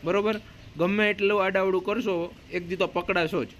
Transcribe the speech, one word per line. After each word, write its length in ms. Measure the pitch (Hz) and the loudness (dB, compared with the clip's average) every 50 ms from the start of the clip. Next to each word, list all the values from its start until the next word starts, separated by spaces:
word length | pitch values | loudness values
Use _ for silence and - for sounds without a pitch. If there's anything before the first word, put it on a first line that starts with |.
| - | 0
બરોબર, 360 | 160 185 202 202 214 214 208 - - - - - - - 151 | 0 0 2 2 0 -2 -2 -6 -14 -20 -20 -20 -18 -4 -2
ગમે 320 | 165 185 196 208 214 208 | 0 2 2 2 2 2
એટલું 340 | 208 202 202 202 208 208 190 | 2 2 2 2 2 4 2
આડાવડું 400 | 190 190 196 190 190 185 185 180 | 2 2 2 2 4 2 0 0
કરશો 500 | 196 208 226 254 208 185 170 170 180 - - - - | 0 -2 -2 0 -2 -2 -2 -2 -6 -8 -16 -18 -8
એક 160 | - 180 175 170 | -6 -6 -4 -4
દી 80 | 185 | -2
તો 100 | 170 190 | -2 -2
પકડાશો 580 | 165 - 180 170 - 190 180 170 156 202 170 120 | 0 0 -4 -2 0 0 0 0 0 0 -2 -4
જ. 40 | 101 - | -4 -8